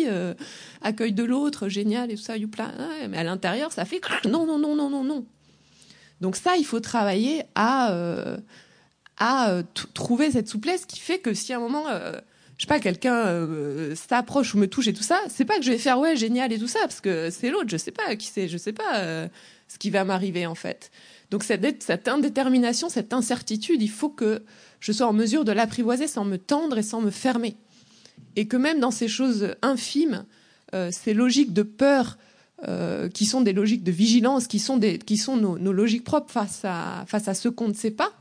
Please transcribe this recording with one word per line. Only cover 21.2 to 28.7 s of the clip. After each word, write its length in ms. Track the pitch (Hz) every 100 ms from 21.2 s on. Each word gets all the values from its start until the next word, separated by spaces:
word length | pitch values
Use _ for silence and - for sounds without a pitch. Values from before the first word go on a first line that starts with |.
| _
Donc 120 | 208
cette 200 | 214 202
dé-, 160 | 247 294
cette 260 | - 180 247
indétermination, 840 | 277 285 220 262 254 240 240 339
cette 240 | 247 214
incertitude, 680 | 254 240 247 - 214 214 311
il 80 | 214
faut 200 | - 294
que 340 | - 214 214 - - - _
je 140 | -
sois 160 | 214 240
en 40 |
mesure 320 | 214 226 294
de 60 | 220
l'apprivoiser 560 | 208 226 233 226 247 302
sans 180 | 233
me 120 | 202 185
tendre 420 | - 294 320 226
et 40 |
sans 180 | 214 226
me 100 | 208
fermer. 460 | 196 262 247 226 - _ _ _ _ - - - -
Et 100 | 214
que 100 | 247
même 220 | 285